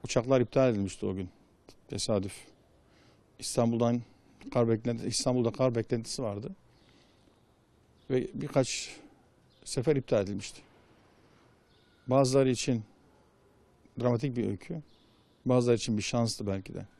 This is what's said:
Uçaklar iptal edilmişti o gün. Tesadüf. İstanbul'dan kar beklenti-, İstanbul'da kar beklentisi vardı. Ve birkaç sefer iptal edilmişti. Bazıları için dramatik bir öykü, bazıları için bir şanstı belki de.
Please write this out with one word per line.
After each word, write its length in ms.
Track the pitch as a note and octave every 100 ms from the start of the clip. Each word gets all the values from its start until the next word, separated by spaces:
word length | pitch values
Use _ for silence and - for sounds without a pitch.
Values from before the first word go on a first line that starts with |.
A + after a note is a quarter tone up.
Uçaklar 360 | - B2+ A#2+ C3+
iptal 300 | A#2 C3+ C3
edilmişti 360 | G#2+ G2 - G2
o 80 |
gün. 140 | F#2+ F2+ _ _ _ - - _
Tesadüf. 440 | G#2 - G#2 G2 - - _ _ _ _ _ _ _ _ -
İstanbul'dan 640 | - - A#2 A#2 A#2 A#2+ A#2 - _ _ -
kar 160 | B2 A#2
beklenti-, 380 | A2 A#2+ A2+ C3
İstanbul'da 460 | A2+ C3+ B2+ A#2
kar 220 | - C3
beklentisi 480 | A#2 - A#2 A2+ -
vardı. 280 | A#2 G2+ B2+ F#3+ _ _ _ _ _ _ _ _ _ _ _ _ _ _ -
Ve 180 | C3 -
birkaç 640 | - C#3+ C#3+ - - - - - _ _ _ _ _
sefer 320 | - - B2+ C#3+
iptal 260 | - A2+
edilmişti. 380 | G2 G2 - - - - _ _ _ _ _ _ _ _ _ _ _ _ -
Bazıları 440 | C3 C3 C#3 C3
için 320 | B2 - A#2 G#2 _ _ _ _ _ _ _ _ _ _ -
dramatik 360 | A#2+ A#2+ C#3+ A#2+
bir 120 | G#2
öykü, 340 | G2+ - E3 - _ _ _ _ _
bazıları 320 | B2+ B2+ A#2+ A#2
için 200 | - G#2
bir 60 |
şanstı 440 | - A#2+ A#2 - G#2
belki 280 | G2 -
de. 120 | F#2+ G2 _